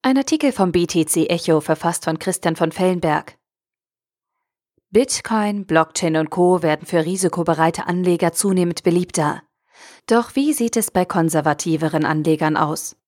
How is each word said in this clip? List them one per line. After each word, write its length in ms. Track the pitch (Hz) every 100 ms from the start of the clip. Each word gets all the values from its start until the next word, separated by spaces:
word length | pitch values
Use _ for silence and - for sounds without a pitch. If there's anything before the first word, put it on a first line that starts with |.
Ein 160 | 262 262
Artikel 340 | 277 311 294
vom 200 | 226 190
B 140 | 170 170
T 200 | 175 156
C 180 | 170
Echo, 380 | 160 170 - 156
verfasst 420 | 147 156 170 170
von 140 | - 160
Christian 360 | - 175 170
von 160 | 160 165
Fellenberg. 680 | 165 185 180 160 151 - _ _ _ _ _ _ _ _ _ _ _ _ _ _ _ _
Bitcoin, 760 | 202 262 - - 220 208 202
Blockchain 540 | 190 160 156 - 165 160
und 100 | 160
Co. 340 | - 180 185
werden 220 | 160 151
für 220 | - 175 160
risikobereite 800 | 185 185 175 170 160 160 - -
Anleger 480 | 175 180 170 175
zunehmend 480 | 170 202 185 175 170
beliebter. 600 | 185 175 175 - 147 - _ _ _ _ - - -
Doch 300 | 233 233 -
wie 160 | 285
sieht 240 | 294 233 226
es 140 | 214
bei 160 | 180 180
konservativeren 1000 | 185 165 160 151 147 170 156 156 156
Anlegern 540 | 143 156 151 156 156 151
aus? 380 | 156 160 - _